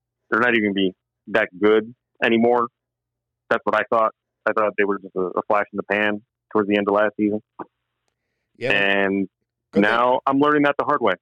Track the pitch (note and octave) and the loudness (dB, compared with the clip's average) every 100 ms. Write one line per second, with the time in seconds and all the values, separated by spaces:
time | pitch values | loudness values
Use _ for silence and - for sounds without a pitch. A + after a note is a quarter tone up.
0 | _ _ - A2 B2 A#2 G#2 G2 F#2+ - | _ _ -4 -2 0 0 0 -2 -2 -4
1 | _ _ - G#2 G#2 F2+ G#2 A2 A2 A#2+ | _ _ -4 -2 -2 0 2 2 0 -12
2 | _ - A#2+ A2+ A#2 A#2+ A#2 _ _ _ | _ -4 0 2 2 0 -2 _ _ _
3 | _ _ _ _ - A#2 - G#2+ G2+ A#2 | _ _ _ _ -4 -4 0 -2 0 0
4 | A2 - _ _ - A2 G#2+ G2+ G2+ G2 | 0 -4 _ _ -4 -2 -2 0 -2 -2
5 | F#2+ - F2+ - - G#2 G2+ G2+ - G2+ | -6 -6 -4 -4 -2 -2 -2 -6 -4 0
6 | G#2+ G#2 - _ _ G#2+ G2+ G#2 G2+ G2+ | 0 -2 -10 _ _ -2 0 0 2 0
7 | G#2+ - G#2+ G#2+ - - - _ _ _ | 0 0 -2 -2 -8 -20 -20 _ _ _
8 | _ _ _ _ _ - A#2+ G2+ G2 G2 | _ _ _ _ _ -10 -4 0 0 0
9 | G2 G2 F#2+ _ _ _ _ - G#2 A#2 | 0 -2 -4 _ _ _ _ 0 0 2
10 | B2 B2+ - C#3 D3 D3 C#3+ C#3+ B2+ C#3+ | 0 0 0 0 2 2 0 -2 -2 0
11 | A2+ F2+ | 0 -2